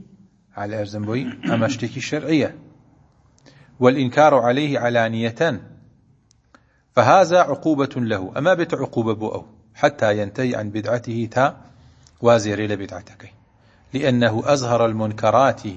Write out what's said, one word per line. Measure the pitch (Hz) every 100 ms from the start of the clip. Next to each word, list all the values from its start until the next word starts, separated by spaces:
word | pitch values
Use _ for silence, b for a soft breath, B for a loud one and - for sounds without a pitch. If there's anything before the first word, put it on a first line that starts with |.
| - - _ _ _ -
هەڵێرزم | 104 107 101 107 104
بۆی | 120 127 -
ئەمە | - 117 113
شتێکی | - 117 131
شەرعیە. | - 151 147 160 107 - - _ _ _ _ _ _ _ b b b b
والإنكار | 123 143 127 139 151 139
عليه | 117 127 151 127
علانية | 120 120 113 113 113 117 165 104 - - - _ _ _ _ _ _ b b b b -
فهذا | 117 180 170 180
عقوبة | 156 139 160 143 135 131
له. | 117 101 92 -
أما | 156
بيت | 180 165
عقوبة | 135 135 - 110
بو | 107 107
أو | 95 - _ _ -
حتى | 147 - 110 104
ينتهي | 101 104 127 113
عن | 107
بدعته | 104 104 120 117 117 113
تا | 123 139 - b b b b b b
وازيري | 117 117 104 101 107
لبدعتك. | 101 98 90 - - - _ _ _ b b b
لأنه | 131 143 123 117 107 127
أظهر | 143 123 117 117
المنكرات. | 110 107 107 110 113 135 - 107